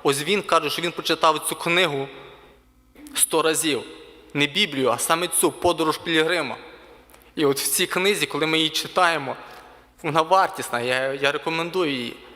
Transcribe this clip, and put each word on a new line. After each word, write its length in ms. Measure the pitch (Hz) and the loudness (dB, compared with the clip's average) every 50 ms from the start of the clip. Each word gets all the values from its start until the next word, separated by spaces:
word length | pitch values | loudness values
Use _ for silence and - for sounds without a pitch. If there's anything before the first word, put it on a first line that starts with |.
| _ | _
Ось 200 | 156 139 139 147 | 2 0 0 0
він 180 | 151 196 202 | 0 0 0
каже, 280 | - - 170 165 156 143 | 0 2 2 2 2 2
що 120 | 139 - | -4 -4
він 100 | 165 175 | -4 -4
прочитав 480 | 160 - 160 - 165 156 - 165 156 156 | -6 -6 -2 -2 0 4 4 4 4 2
цю 160 | 156 - 165 | -2 -6 -6
книгу 520 | - - 170 170 175 185 165 143 139 135 135 - - - - - - - - - _ _ _ _ _ _ _ _ - - - - | -4 -2 0 2 2 2 2 0 -2 -6 -6 -10 -18 -20 -20 -20 -20 -20 -20 -20 _ _ _ _ _ _ _ _ -20 -20 -10 -2
сто 260 | - - - - 165 | -2 -2 0 2 2
разів. 420 | 156 160 160 147 151 160 143 117 104 - - - - - - - - - - | 2 2 2 2 0 0 0 -2 -2 -6 -14 -18 -18 -20 -20 -20 -20 -8 -2
Не 140 | 143 143 143 | 0 0 0
Біблію, 420 | 143 185 208 185 147 135 131 120 | 2 0 0 0 0 0 2 2
а 80 | 113 120 | 2 2
саме 300 | - - 165 165 175 175 | 2 0 0 0 0 -2
цю 240 | - - - 165 | 0 2 2 2
"Подорож 460 | - - - 175 175 156 165 156 147 - | 0 2 2 2 2 4 2 0 0 -2
Пілігрима". 600 | - 175 165 156 156 165 180 175 151 127 110 - - - - - - - - - - _ - - - - _ | -2 0 2 2 2 2 2 0 -2 -4 -6 -10 -12 -18 -20 -20 -20 -20 -20 -20 -20 _ -20 -20 -20 -14 _
І 100 | - 156 | 0 2
от 140 | 139 139 135 | 2 2 2
в 80 | - - | -2 -2
цій 200 | - - 185 160 | 0 0 0 0
книзі, 380 | - 180 185 196 208 170 151 | 0 0 2 2 2 0 -2
коли 200 | 143 - 143 151 | -4 -2 -2 -2
ми 120 | 156 160 160 | 0 2 2
її 120 | 160 156 | 0 0
читаємо, 680 | 156 - - 143 - 190 185 170 165 156 139 131 120 - - - - - - - - - - _ _ _ - | -2 -4 -6 -2 0 2 2 2 2 0 -4 -6 -8 -8 -10 -18 -18 -20 -20 -20 -20 -20 -20 _ _ _ -6
вона 180 | 165 143 160 | 0 2 2
вартісна, 580 | 160 160 180 190 190 165 - - 123 - - 120 | 2 4 4 4 4 2 0 -6 -8 -4 -4 -4
я, 340 | 120 123 127 131 131 135 135 | -2 0 0 0 0 -2 -4
я 180 | 143 143 139 | 0 0 0
рекомендую 600 | 147 151 - 165 160 165 165 170 165 185 180 151 | 0 0 -4 -4 -2 -2 -4 -2 -2 0 0 0
її. 260 | 139 127 120 117 - - - - - | 0 -2 -6 -8 -8 -12 -18 -20 -20